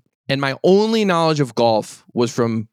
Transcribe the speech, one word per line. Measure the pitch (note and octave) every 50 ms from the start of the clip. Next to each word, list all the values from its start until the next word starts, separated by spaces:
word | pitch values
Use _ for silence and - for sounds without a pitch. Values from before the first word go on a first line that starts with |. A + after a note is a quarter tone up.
| _ _ _ _ _ -
and | C3+ C3+
my | C#3 C3+ C3 - -
only | E3+ F#3+ G3+ G#3+ A3 A3+ A3+ G#3+
knowledge | F#3+ F3 E3 E3 D#3+ D#3+ D3
of | C#3+ A#2+ A2
golf | - A#2 A#2 A2+ G#2 F#2+ - - - _ _ -
was | A#2 B2 A#2 -
from | - A#2+ A#2 A2+ A2+ G#2+ -